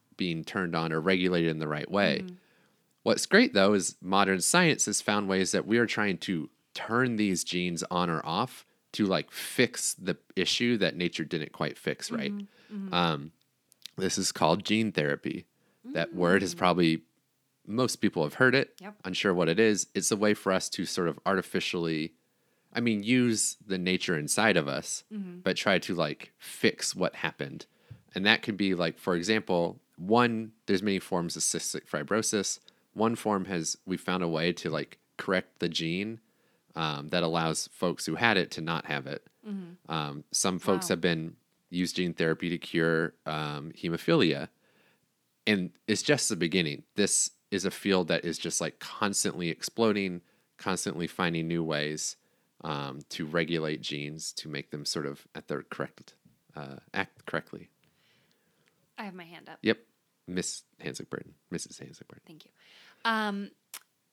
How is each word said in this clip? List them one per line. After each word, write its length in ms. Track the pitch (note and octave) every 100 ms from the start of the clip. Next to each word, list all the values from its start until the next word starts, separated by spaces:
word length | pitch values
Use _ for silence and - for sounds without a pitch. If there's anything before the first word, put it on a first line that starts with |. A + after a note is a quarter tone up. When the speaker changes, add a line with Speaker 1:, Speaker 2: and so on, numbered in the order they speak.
| _ -
Speaker 1:
being 260 | F#2 E2
turned 320 | D#2 G#2 F2+ E2
on 180 | E2
or 80 | D#2+
regulated 480 | D#2+ F#2+ F2+ F2 E2
in 80 | D#2
the 80 | D#2
right 220 | D2+ -
way. 300 | G2 F#2+ C#2+
Speaker 2:
Mm-hmm. 120 | F#3 - _ _ _ _ _ _
Speaker 1:
What's 240 | A2+ - -
great, 280 | F#3+ B3
though, 200 | G2 G2
is 220 | G#2 F2 -
modern 400 | F#2 F#2+ F#2+ F#2+
science 440 | - F3 F3 C3 -
has 160 | G#2
found 260 | - G#2 G2
ways 240 | F#2+ F#2
that 140 | G2 F2
we 120 | A#2
are 60 | A#2
trying 320 | - G#2 F2
to 300 | - F2 F#2 _ _ -
turn 400 | - A#2 B2+ A2+
these 280 | G#2 F2
genes 400 | - F2+ F2+ E2+ -
on 200 | F2 F2
or 140 | D#2+ -
off 400 | F2 A#2 - - _ _
to, 120 | - G2+
like, 240 | F2 -
fix 640 | - - - B2 - - -
the 220 | F#2+ E2+ _ -
issue 420 | F2 - A#2+ A#2
that 180 | F2 E2
nature 280 | F2+ - D#2
didn't 260 | E2 D2+
quite 260 | - D2 -
fix, 340 | - C#2+ -
right? 200 | A#3+ -
Speaker 2:
Mm-hmm. 540 | G3+ G3+ _ - G#3 G3
Mm-hmm. 80 |
Speaker 1:
Um, 380 | B2+ F2 D2+ D2 _ _ _ _ _ - -
this 200 | F#2 -
is 140 | F#2
called 320 | - D#2 E2+
gene 280 | - G#2+ A2+
therapy. 540 | - D2 C#2+ - C#2+ - _ _ _ A#3+
That 200 | E2 E2
word 280 | F2+ F2 F#2+
has 120 | F#2 F2
Speaker 2:
Mm. 20 |
Speaker 1:
probably, 420 | F2+ F2 E2 D#2+ - _ _ _ _ _ -
most 320 | A2 B2+ -
people 260 | G#2 G#2
have 120 | D2+ -
heard 180 | C3 C3
it. 180 | - -
Speaker 2:
Yep. 160 | F#3+ G#3 F#2+
Speaker 1:
Unsure 280 | F#2 G#2
what 160 | F2+ E2
it 100 | F2
is. 280 | A2 G2+ - -
It's 160 | -
a 60 | G#2
way 160 | G#2+
for 180 | G#2+ -
us 180 | F#2 -
to 160 | - E2+
sort 220 | - E2+
of 120 | D2+ -
artificially, 880 | F#2+ - F#2 - F2+ E2 D#2+ D#2+ _ _ _ _ _ _
I 60 | -
mean, 240 | A#2+ G#2+
use 540 | G#2 B2+ B2 A2 - - -
the 120 | F#2
nature 400 | F2+ F#2 - E2
inside 400 | D2 - A2 F2
of 100 | C#2+
us, 360 | C#2 - - -
Speaker 2:
Mm-hmm. 260 | G#3+ F#3 F3+
Speaker 1:
but 140 | G2 F#2
try 200 | - F2
to, 140 | -
like, 380 | F2 D2+ D2 - _
fix 560 | - - A2+ - - F#2+
what 200 | F2+ -
happened. 500 | E2 - C#2 - - _ - - _ F#2
And 100 | G2+
that 160 | A2+
could 160 | - G2
be, 160 | G2
like, 240 | F2+ E2 -
for 180 | - F2
example, 640 | F2 A2 G#2+ F2+ E2+ - _ -
one, 560 | F2+ A2+ A#2+ A2+ A2 _ -
there's 160 | G2
many 160 | G#2 F#2+
forms 360 | - F2+ E2+ E2
of 60 |
cystic 420 | - E2+ - - -
fibrosis. 720 | D#2 D2 G#2 G#2+ G#2+ F#2+ - _ _ _
One 220 | - A2 A#2
form 300 | G#2+ G2+ F#2
has, 320 | F2+ D#2+ - -
we 100 | F#2
found 260 | - F#2
a 40 | E2+
way 240 | D#2 F2
to, 160 | F2 E2+
like, 280 | D#2 C#2+ - _ -
correct 420 | - F#2 - -
the 100 | F2
gene, 500 | E2 E2 F2 G#2 A#2 _ _ _ _ _ D#2
um, 340 | D#2+ D2 D2+
that 140 | F2
allows 460 | E2 E2 E2 D#2 -
folks 340 | - F2+ E2 -
who 100 | D#2+
had 200 | A#2 G2
it 140 | E2
to 100 | -
not 260 | D#2+ E2 -
have 180 | C#2+ C2+
it. 180 | C#2 _ _ G#3+
Speaker 2:
Mm-hmm. 440 | G3 F3 F3+ -
Speaker 1:
Um, 320 | D#2+ D2 C#2+ -
some 280 | - G2 F#2
folks 260 | - F#2+ -
Speaker 2:
Wow. 80 |
Speaker 1:
have 80 | F2+
been, 340 | F2 E2 D#2+ - _ _ -
used 260 | F2+ F2+ -
gene 160 | F2+
therapy 360 | E2 E2 D#2+ F2
to 80 | E2+
cure, 560 | - E2+ E2 D#2+ E2 - -
um, 460 | D#2 D2+ D2 D#2
hemophilia. 760 | - F2 E2+ - E3 F2+ C#2 C#2+ _ _ _ _ _ _ _ _ _ -
And 240 | G2+ F2+ - -
it's 140 | G#2
just 260 | - D3 -
the 60 | F#2+
beginning. 480 | E2+ F#2 D#2+ C#2 - -
This 360 | G2+ - - _ -
is 140 | G2 F#2
a 60 |
field 360 | - G2+ F#2+ E2+
that 160 | E2 F2
is 120 | D#2+
just, 220 | F2 -
like, 200 | D#2+ -
constantly 720 | - - G#2 G2 G2+ E2+ E2+
exploding, 720 | D#2+ - - A2+ G#2 G2 F2 - _ _ -
constantly 500 | - F#2 - D2+ E2
finding 400 | - F2+ E2+ E2
new 160 | E2+
ways, 540 | D#2 D2+ D2+ D2+ - - _ _ _ _
um, 400 | E2 D2 C#2+ C2+ -
to 160 | - D#2
regulate 560 | E2+ E2 E2 D#2 D2+
genes 500 | - D2 D2 D#2+ -
to 160 | - D#2
make 220 | C#2+ -
them 140 | D2+ D2
sort 200 | E2+ C#2+
of 220 | C#2+ - -
at 120 | -
their 140 | C#2
correct, 520 | - - C#2+ - - _ _ _ _ D2+
uh, 220 | C#2 C#2 _
act 320 | - G2 _ -
correctly. 440 | D#2+ - F#2 F2 _ _ _ _ _ _ _ _ _ _ _ _ -
Speaker 2:
I 60 |
have 100 | G#3
my 120 | F3+ E3
hand 240 | E3+ -
up. 100 | E3
Speaker 1:
Yep. 240 | - - _ _ _ _ -
Miss 360 | F2+ F2 - - -
Hanslick-Burton. 560 | D2 - - - - D#2+ -
Missus 260 | E2+ - -
Hanslick-Burton. 440 | C2 - - - -
Speaker 2:
Thank 200 | D#3 -
you. 60 | _ _ - - _
Um, 480 | A3+ A3 G#3+ G3+ G3+ _ _ - _ _ _